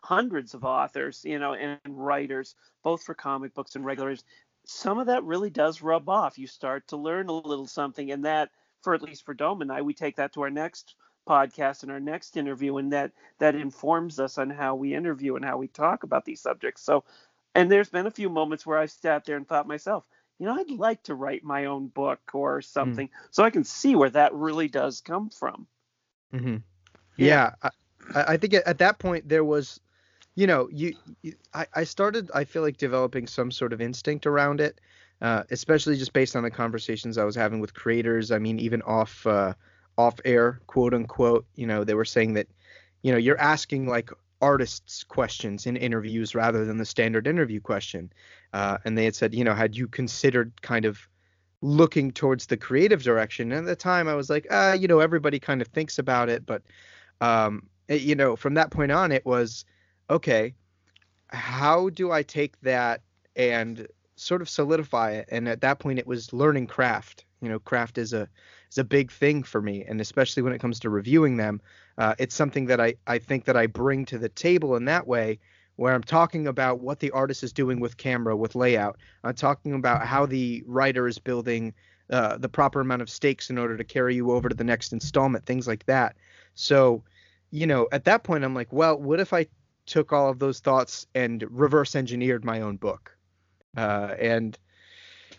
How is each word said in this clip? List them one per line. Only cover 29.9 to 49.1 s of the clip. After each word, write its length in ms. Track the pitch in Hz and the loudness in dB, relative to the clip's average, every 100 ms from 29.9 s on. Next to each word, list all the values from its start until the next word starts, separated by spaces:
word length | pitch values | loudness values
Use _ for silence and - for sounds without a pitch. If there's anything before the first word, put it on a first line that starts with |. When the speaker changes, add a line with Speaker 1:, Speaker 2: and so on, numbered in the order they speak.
| _ _ _ _ - | _ _ _ _ 0
Speaker 2:
you 60 | 196 | 4
know, 240 | 147 123 | 4 2
you, 240 | 147 170 - - 160 | -4 -6 -8 -16 -20
you, 140 | 160 - _ | -18 -18 _
I, 140 | 151 160 | -10 -6
I 100 | 156 | -4
started, 460 | 165 - 202 220 180 | -4 -2 -2 -2 -4
I 100 | - | -4
feel 180 | 143 165 | -4 -2
like, 160 | 156 131 | -4 -2
developing 480 | 135 127 127 131 120 | -2 0 0 -2 -6
some 240 | - 123 | -4 -4
sort 240 | 123 120 | -4 -4
of 80 | 113 | -4
instinct 440 | 117 123 - 151 147 | -6 -6 -6 -2 0
around 320 | 143 143 147 | 2 2 2
it, 180 | 147 - _ _ _ - | -2 -4 _ _ _ -4
uh, 220 | 113 110 - | 0 0 -2
especially 480 | 123 - 156 156 139 | -4 2 2 2 -2
just 160 | 131 | 0
based 200 | 139 131 | 2 2
on 80 | 123 | 0
the 80 | 117 | -4
conversations 680 | 110 117 113 - 110 120 113 | -2 -4 -4 -6 -6 -4 -2
I 60 | |
was 120 | 104 113 | 0 0
having 240 | 107 110 | 0 0
with 140 | 104 | -6
creators. 560 | - 117 117 117 113 110 | -4 -2 0 2 0 0
I 80 | 110 | 0
mean, 200 | 110 113 | 0 -2
even 220 | 117 117 | -2 -2
off, 460 | - 110 110 - 113 | 0 0 0 -2 0
uh, 260 | 101 98 92 _ _ _ - | 2 2 -4 _ _ _ 2
off 200 | 107 117 | 2 2
air, 340 | 127 120 120 127 - | 2 4 4 0 -4
quote 280 | 135 120 | 0 2
unquote, 500 | 120 117 - 120 117 - - | 2 -2 0 4 4 0 -8
you 100 | 117 | -4
know, 180 | 107 | -2
they 80 | 104 | 0
were 140 | 107 110 | 0 0
saying 260 | 120 110 | 2 2
that, 140 | 107 - _ - - _ _ | 0 -4 _ -20 -20 _ _
you 100 | 135 | 0
know, 60 | 120 | 4
you're 200 | 117 151 | 4 4
asking, 480 | 147 151 - 139 131 | 2 2 -2 -4 -2
like, 240 | 120 117 - _ - | -2 -4 -12 _ 0
artists 640 | 139 139 120 - - - | 4 4 0 -6 -14 -16
questions 640 | - - 120 - 110 101 123 | -6 -2 -2 -4 -8 -8 -6
in 100 | 123 | -4
interviews 580 | 123 113 107 113 110 | -2 -2 -4 -4 -4
rather 300 | 113 113 113 | 0 2 2
than 140 | 110 110 | -2 -4
the 80 | 110 | -4
standard 400 | - 113 113 123 | 0 2 2 0
interview 340 | 170 131 107 | 0 -2 -4
question. 500 | - 101 - 92 90 _ - - _ | -4 -4 -4 -10 -12 _ -20 -20 _
Uh, 240 | 98 101 98 113 | -4 -2 -2 -2
and 100 | 110 | 0
they 80 | |
had 100 | 110 | 0